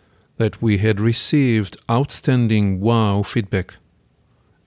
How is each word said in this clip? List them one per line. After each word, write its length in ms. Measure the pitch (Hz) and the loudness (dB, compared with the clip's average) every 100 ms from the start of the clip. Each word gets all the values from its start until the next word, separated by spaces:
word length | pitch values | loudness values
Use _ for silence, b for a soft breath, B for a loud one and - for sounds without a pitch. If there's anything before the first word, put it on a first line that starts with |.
| b b b - | b b b -4
that 240 | 110 - | -4 0
we 160 | 117 101 | 0 2
had 220 | 107 101 | 2 0
received 760 | 110 113 - 151 131 113 101 - - | 0 -2 0 0 2 0 -2 -8 -4
outstanding 880 | 120 143 - - 127 113 107 101 92 | -2 -2 -4 0 2 2 2 0 0
wow 420 | 107 117 107 101 | 0 2 2 0
feedback. 540 | 101 - 95 95 90 - _ _ _ _ _ _ _ _ | -2 -4 -4 -4 -6 -12 _ _ _ _ _ _ _ _